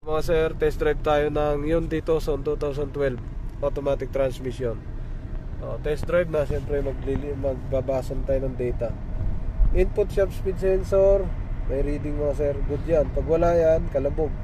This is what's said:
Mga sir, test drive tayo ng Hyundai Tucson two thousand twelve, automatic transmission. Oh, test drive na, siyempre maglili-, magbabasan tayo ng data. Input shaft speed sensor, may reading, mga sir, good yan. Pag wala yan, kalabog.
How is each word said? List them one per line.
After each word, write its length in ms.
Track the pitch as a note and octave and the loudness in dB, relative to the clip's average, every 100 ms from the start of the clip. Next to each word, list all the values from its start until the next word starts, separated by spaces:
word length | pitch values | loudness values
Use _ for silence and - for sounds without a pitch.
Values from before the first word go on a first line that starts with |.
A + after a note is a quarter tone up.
| D#3 | -2
Mga 160 | D#3 D3+ | -2 2
sir, 220 | E3 D#3+ - | 2 2 2
test 240 | D#3 D3 | 0 2
drive 160 | D3+ C#3+ - | 0 0 2
tayo 240 | D3 D3+ | 2 2
ng 320 | D3+ D3 D3 | 0 0 0
Hyundai 400 | D3 E3 - D#3+ | 0 0 0 -4
Tucson 400 | D3+ D#3+ D3 C#3+ | 0 0 0 -2
two 160 | C3+ D3 | -2 -2
thousand 320 | D3 C#3 C#3+ | -2 -4 -4
twelve, 320 | C#3 C#3 B2 - - - - | -2 -2 -2 -8 -8 -8 -4
automatic 480 | C#3+ C#3+ C#3 C#3 C#3 | -4 -2 -2 -2 -2
transmission. 640 | C#3 C3+ B2+ C3 A2+ B2 A2 - - - - - - - - | 0 -2 -2 -6 -4 -4 -6 -8 -8 -8 -8 -6 -8 -6 -8
Oh, 160 | - - D3 | -8 -6 -4
test 160 | D3 | -2
drive 240 | - E3+ F3 | 0 2 2
na, 160 | D#3 | 0
siyempre 400 | C#3 D3 C#3 C#3+ | 0 -2 0 -2
maglili-, 560 | C#3 B2+ C#3 C3+ C#3+ C3+ | -2 -4 -2 -2 -2 -4
magbabasan 880 | C#3 C3 - C3 C3 C3+ B2 C3 - | -2 -4 -2 -2 0 -2 -2 -4 0
tayo 160 | C#3 | 0
ng 160 | C3+ B2 | 0 -2
data. 320 | B2 A#2+ A#2 G#2+ - - - - - - - | -2 -2 -2 -4 -6 -2 0 0 -2 4 6
Input 400 | - F#3 - G3+ | 6 4 2 0
shaft 240 | - F#3+ | 2 0
speed 240 | - - F3+ | 0 -4 0
sensor, 640 | F#3+ F#3+ F3+ G3 G3 G3 - - - - - | 2 2 4 4 6 6 2 -4 -4 -4 -2
may 160 | C3 C#3 | 0 0
reading, 320 | D3 D3 D3 | -2 -2 -2
mga 160 | D3 | 0
sir, 200 | C#3+ C#3+ C#3 - | 0 0 0 -2
good 160 | C#3+ - | -2 0
yan. 160 | E3 C3+ | 2 2
Pag 80 | C#3+ | 0
wala 320 | C#3+ E3 E3+ | 0 2 4
yan, 320 | E3+ D#3+ D#3+ D#3+ | 4 4 4 2
kalabog. 400 | C#3+ C#3 C#3+ D3+ - | 0 0 0 -2 -2